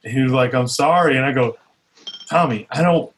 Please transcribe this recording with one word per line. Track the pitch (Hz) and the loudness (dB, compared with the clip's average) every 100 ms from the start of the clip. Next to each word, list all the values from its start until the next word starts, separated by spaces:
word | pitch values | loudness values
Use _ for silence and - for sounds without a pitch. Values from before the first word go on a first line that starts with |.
he | 107 131 | -6 -2
was | 131 | 0
like, | 131 123 | 2 0
"I'm | 127 123 | 0 -2
sorry." | - 143 175 165 131 | 0 2 2 2 2
And | |
I | 135 | 0
go, | 131 117 - _ _ _ _ - - - | 0 -2 -4 _ _ _ _ -20 -20 -4
"Tommy, | 165 160 110 - | 0 0 -2 -6
I | 143 | 0
don't | 175 165 - | 2 2 -2